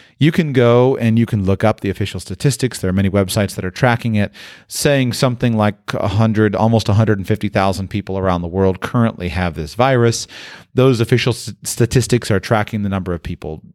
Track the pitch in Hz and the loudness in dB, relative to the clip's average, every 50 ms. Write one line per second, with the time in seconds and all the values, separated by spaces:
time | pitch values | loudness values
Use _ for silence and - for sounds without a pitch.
0 | - _ _ _ 135 151 - - 165 147 131 127 120 117 120 123 123 131 135 - | -20 _ _ _ 2 2 2 2 0 0 2 4 4 6 6 6 4 4 2 2
1 | 117 113 113 117 117 110 - 107 95 92 98 - - 107 107 - - 98 90 - | 2 2 2 2 2 2 0 0 0 0 0 2 2 0 0 0 -2 -4 -4 -4
2 | 104 - - 92 - - 92 - - 147 131 - - 120 - - - 92 92 98 | -4 -6 -6 -10 -10 -12 -10 -2 -2 -2 0 0 -2 -4 -4 -4 -4 -2 0 0
3 | 101 98 90 101 98 87 - 110 101 95 - - 92 92 - - - 123 113 113 | 0 2 2 0 0 0 0 -2 -2 -2 -4 -6 -8 -8 -4 0 0 2 2 0
4 | - 117 110 104 101 - - - - - - - _ _ - - - 147 143 135 | -2 -2 0 0 -2 -2 -4 -12 -20 -20 -20 -20 _ _ -10 -2 0 2 2 2
5 | 131 123 113 - 139 127 123 117 - 120 113 107 104 104 104 - _ - - - | 2 0 0 0 0 0 0 0 0 0 2 2 2 2 0 -2 _ -8 -6 -4
6 | - 104 98 107 113 113 107 107 107 104 98 - 107 113 117 110 - - 98 107 | -4 0 2 2 2 2 4 4 2 2 2 2 2 2 2 2 2 2 2 2
7 | 113 101 107 98 92 - 110 - - 98 - 104 95 98 92 101 95 90 - 101 | 4 2 2 -2 0 -2 -4 -2 -2 -2 0 0 0 0 0 -2 -6 -6 -6 -8
8 | 98 - 95 95 95 95 90 87 87 85 85 95 95 95 92 92 - - - 123 | -6 -6 -6 -2 0 0 0 -2 -2 -4 0 2 2 2 0 0 -4 -4 0 0
9 | 117 113 - - 90 87 76 95 90 87 78 82 78 76 - 113 123 135 135 120 | 0 0 0 -4 -6 -6 -4 -2 -4 -4 -4 -6 -8 -10 -2 0 2 2 4 4
10 | 117 117 113 - - - - - - - - - - _ _ 127 127 135 127 107 | 4 2 2 0 -6 -12 -14 -18 -20 -20 -20 -20 -20 _ _ 2 4 4 4 2
11 | 117 - 127 117 - - 117 - - 113 101 - - - - - 120 - - 131 | 2 2 2 2 2 0 -2 -4 -8 -12 -16 -12 -10 -10 -2 -2 -2 2 2 0
12 | 117 - 127 117 - - 107 95 - - 120 107 104 - - 107 101 101 98 98 | 2 2 0 -2 0 0 -2 -2 0 0 0 0 0 -2 -4 -4 -4 -2 -2 -4
13 | 90 90 87 82 - - 87 - - 78 78 - - - _ | -4 -4 -6 -6 -6 -10 -10 -10 -10 -10 -10 -12 -14 -20 _